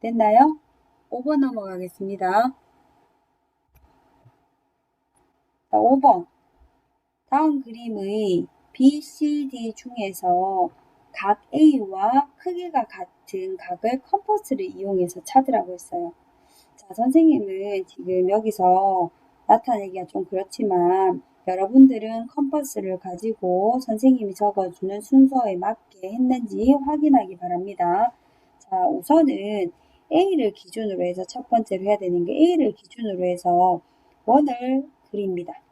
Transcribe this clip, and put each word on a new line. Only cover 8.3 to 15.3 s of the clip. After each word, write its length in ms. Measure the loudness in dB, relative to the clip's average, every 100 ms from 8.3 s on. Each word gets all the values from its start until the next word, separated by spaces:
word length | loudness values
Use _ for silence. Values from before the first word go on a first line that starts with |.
| -2 -4 _ _
비씨디 1000 | 4 4 4 -10 -6 -4 -2 -6 -8 -10
중에서 920 | -10 -16 -8 -8 -6 -2 0 0 -2 -4 _ _ _ _
각 280 | -10 -4 -4 _
A와 720 | 4 4 4 -4 -4 0 0 -2 _
크기가 480 | -10 -8 -6 -6 -6
같은 720 | -10 -18 _ _ -10 -8 -10
각을 460 | -10 -6 -4 -6
컴퍼스를 640 | _ -6 -2 -4 -2 -6
이용해서 580 | -6 -8 -4 -2 -2 -6
찾으라고 520 | 2